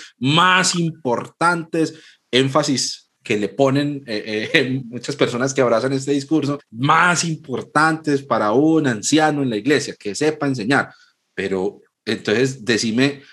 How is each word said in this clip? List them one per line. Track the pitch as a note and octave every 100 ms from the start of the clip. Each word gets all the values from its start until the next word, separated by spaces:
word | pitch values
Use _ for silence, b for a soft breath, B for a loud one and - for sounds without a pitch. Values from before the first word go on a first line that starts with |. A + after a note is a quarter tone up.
| B -
más | B2+ D#3 F3+ F#3 F#3
importantes, | F3+ E3 D#3 B2+ A#2+ - - E3 E3+ D#3+ E3+ D#3 D#3+ B B _
énfasis | B2 C3+ D3+ D3+ B2+ - - _ _
que | - G#2+
le | G2+
ponen, | - C3+ C3+ D3 C#3 B2+
eh, | G#2+ G#2+ G#2+ A2
eh, | D#3 B2+ C3
<laughs> | A#2
muchas | A#2+ - C3+
personas | B2 B2 C3+
que | C3+
abrazan | B2 A2+ C3
este | C3+ C3+
discurso, | C#3+ C3+ D#3+ C3+ C#3+ -
más | A2+ C#3 D#3+ F3 E3+
importantes | E3+ D#3 - A#2+ - D3 D#3+ D#3 D3+ C#3
para | C3+ A2+ G#2
un | A#2 D#3 D#3+ C#3+
anciano | A2 F#2+ D#3 D#3 D3
en | C3+
la | G#2+
iglesia, | A2+ C#3+ - -
que | G#2
sepa | G2 D3+ D3+ C#3+
enseñar. | C3 G#2 C3+ - B B _ _
Pero | - F#2 F#2+ F#2+ - _ _
entonces | - A2 - G#2+ C3 C3+
decime | G#2 A2 A2+ A2 C3+ C#3 B